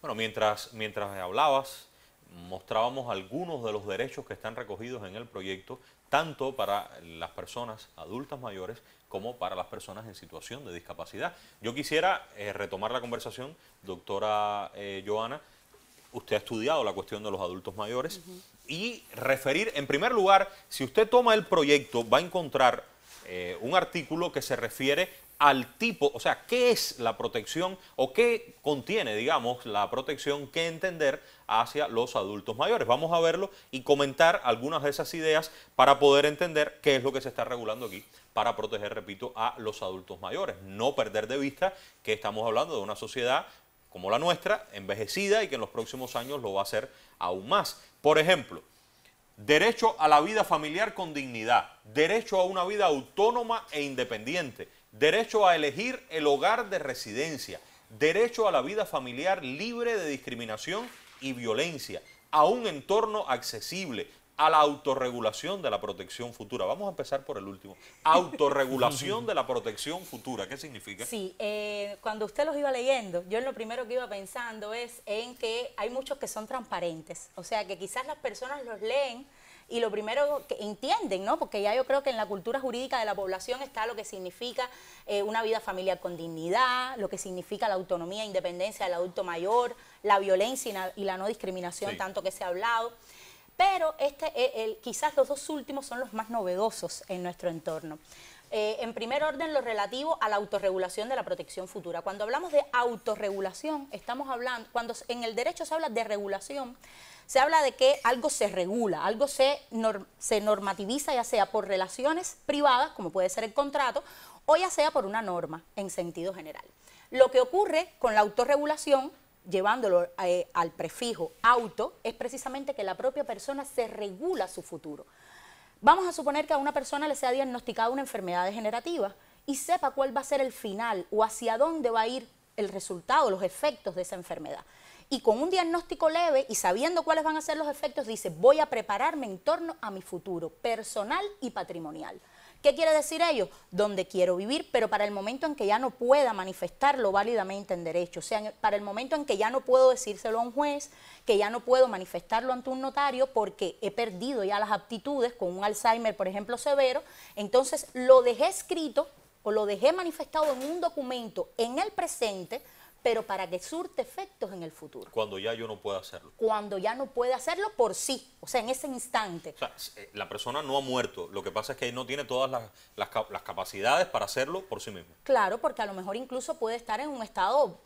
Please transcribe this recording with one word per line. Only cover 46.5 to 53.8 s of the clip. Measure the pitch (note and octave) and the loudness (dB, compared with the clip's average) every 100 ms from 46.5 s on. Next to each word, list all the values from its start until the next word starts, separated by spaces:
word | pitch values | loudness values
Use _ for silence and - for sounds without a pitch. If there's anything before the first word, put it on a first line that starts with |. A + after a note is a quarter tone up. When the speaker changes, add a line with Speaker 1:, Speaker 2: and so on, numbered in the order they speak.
Speaker 1:
va | G2 | -2
a | |
hacer | G2 A2 - - - _ | 0 -2 -4 -12 -20 _
aún | F2+ F#2+ G#2+ | -4 -4 0
más. | G3 - - - _ | 0 0 -8 -20 _
Por | D3 D#3 | 6 6
ejemplo, | D#3+ F3 - E2+ - _ _ _ _ _ _ - | 6 4 2 -14 -16 _ _ _ _ _ _ -8
derecho | G#2+ D3+ G#3+ A3+ A3 - | 4 6 6 4 2 4
a | D#3 | 8
la | D3 | 8
vida | F3+ A3 | 6 2
familiar | F#3 D#3 D3+ F3 A3 | 2 0 0 -2 -2
con | G3 E3+ | -2 -6
dignidad, | C#3+ C3+ A2+ A2 A#2 - - A2 | -6 -6 -6 2 2 2 -10 -4
derecho | B2+ E3 A3+ A3 F#3+ | 2 4 2 2 2
a | |
una | F#3 F#3 | 2 0
vida | F3+ G#3 F#3 | -2 2 2
autónoma | C#3+ B2 - A3 A#3+ A3+ A3+ - | 2 -2 2 2 2 -2 -4 -4
e | D3+ | -6